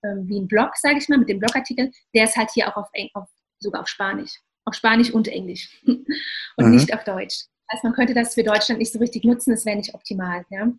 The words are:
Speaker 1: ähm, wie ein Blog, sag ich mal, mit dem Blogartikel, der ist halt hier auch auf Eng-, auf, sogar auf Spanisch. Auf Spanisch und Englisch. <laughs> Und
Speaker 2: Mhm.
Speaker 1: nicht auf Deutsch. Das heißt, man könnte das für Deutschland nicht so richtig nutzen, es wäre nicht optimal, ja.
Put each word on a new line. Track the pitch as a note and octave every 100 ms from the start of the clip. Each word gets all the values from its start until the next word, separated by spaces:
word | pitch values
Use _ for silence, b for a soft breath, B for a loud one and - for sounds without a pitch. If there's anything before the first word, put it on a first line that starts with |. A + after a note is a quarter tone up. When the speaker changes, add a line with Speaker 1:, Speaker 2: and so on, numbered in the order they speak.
Speaker 1:
ähm, | G#3 G3+ F#3
wie | G3+
ein | F#3+
Blog, | G#3+ A3 -
sag | C#4+ D4
ich | C#4+
mal, | C#4+
mit | A3+
dem | G3+
Blogartikel, | F3+ C4+ B3+ B3 C4 B _
der | A3+
ist | A3 A#3
halt | A3+
hier | - G3+
auch | G#3
auf | G#3
Eng-, | - G3
auf, | G3+ G3 _ _ _
sogar | G3+ F#3+
auf | F#3
Spanisch. | - G3 G3 G3+ - _ _
Auf | -
Spanisch | - A3+ A3+ A#3
und | A3+ G#3+
Englisch. | - F#3 F3+ - _
<laughs> | -
Und | B3 - D4+ - - - - A#2+
Speaker 2:
Mhm. |
Speaker 1:
nicht | A#2+ D3
auf | -
Deutsch. | - F#3+ - - - _ _
Das | E4
heißt, |
man | A#3+
könnte | B3 B3
das | B3 A#3
für | -
Deutschland | G#3+ G#3 G#3+ A3+
nicht | A3+
so | A3
richtig | A#3 A3
nutzen, | A#3 A#3+ -
es | A3
wäre | A3 G#3
nicht | G3+
optimal, | - - G3 F3+ F3 F3+
ja. | G3 A3